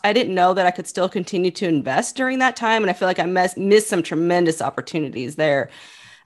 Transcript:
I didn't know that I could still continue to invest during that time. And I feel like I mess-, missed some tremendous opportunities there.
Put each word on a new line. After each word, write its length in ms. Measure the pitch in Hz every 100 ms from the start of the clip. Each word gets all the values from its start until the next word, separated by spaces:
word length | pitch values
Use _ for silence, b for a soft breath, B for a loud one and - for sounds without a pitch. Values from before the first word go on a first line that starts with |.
I 80 | 202
didn't 240 | 214 214 185
know 180 | 180
that 120 | 185 180
I 40 |
could 160 | 180 170
still 220 | - 185
continue 420 | 202 180 190 180
to 160 | - 180
invest 480 | 151 127 131 240
during 240 | - 262 262
that 160 | 262
time. 300 | 240 226 220
And 60 | 196
I 20 |
feel 160 | 175 185
like 100 | 185
I 80 | 170
mess-, 300 | 185 185 -
missed 320 | 196 214 208
some 160 | 185
tremendous 580 | 165 160 170 175 170 160
opportunities 720 | 135 - - 160 139 120 127
there. 340 | 151 156 139 117 B B B B B